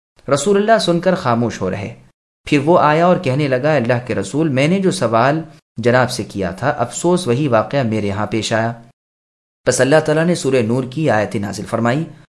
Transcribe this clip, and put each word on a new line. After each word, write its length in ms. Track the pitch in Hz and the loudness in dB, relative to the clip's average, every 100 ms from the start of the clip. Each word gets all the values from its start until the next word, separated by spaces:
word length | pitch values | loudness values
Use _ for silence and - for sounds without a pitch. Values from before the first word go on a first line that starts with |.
| _ _ - | _ _ -6
رسول 220 | 143 202 202 | -4 0 2
اللہ 220 | 208 220 | 2 2
سن 220 | - 170 | 2 0
کر 140 | 185 | 0
خاموش 460 | 180 127 117 117 - | 0 0 0 -2 -4
ہو 100 | 92 | -6
رہے، 240 | 95 113 - - _ _ _ - | -6 -8 -14 -20 _ _ _ -2
پھر 120 | 147 | 0
وہ 200 | 147 175 | 4 4
آیا 280 | 143 156 175 | 4 4 4
اور 100 | 180 | 2
کہنے 320 | 135 131 147 | 0 -2 0
لگا، 260 | 127 151 | 0 0
"اللہ 320 | 147 117 120 123 | 0 0 -2 -2
کے 80 | |
رسول، 340 | 101 - 143 160 | -4 -2 -2 0
میں 200 | 127 151 | 2 2
نے 100 | 196 | 2
جو 120 | 185 | 0
سوال 500 | 190 113 113 131 160 160 - _ - | 0 0 2 2 0 -4 -16 _ -4
جناب 340 | 117 123 120 | 2 2 2
سے 140 | - | -2
کیا 260 | 98 101 90 | -8 -6 -6
تھا، 200 | 85 131 | -4 -4
افسوس 560 | - 101 - 170 175 120 | -2 -4 -2 0 0 0
وہی 220 | 120 151 | 0 2
واقعہ 340 | 113 104 139 | 0 0 -2
میرے 280 | 117 110 101 | -2 -2 -2
ہاں 160 | 98 104 | -4 -4
پیش 260 | 113 104 | -4 -2
آیا۔" 200 | 113 113 120 - _ _ _ _ _ _ _ - | -2 -2 -6 -16 _ _ _ _ _ _ _ 0
پس 140 | 120 | 2
اللہ 160 | 131 156 | 4 4
تعالیٰ 200 | 156 151 | 4 2
نے 100 | 170 | 0
سورہ 220 | 165 135 131 | 0 0 0
نور 280 | 110 127 127 | 2 0 -2
کی 200 | 160 151 | -2 0
آیت 260 | 107 98 113 | 0 0 -4
نازل 280 | 101 98 | -6 -8
فرمائی۔ 400 | 92 113 117 143 170 - _ | -6 -2 0 -2 -4 -12 _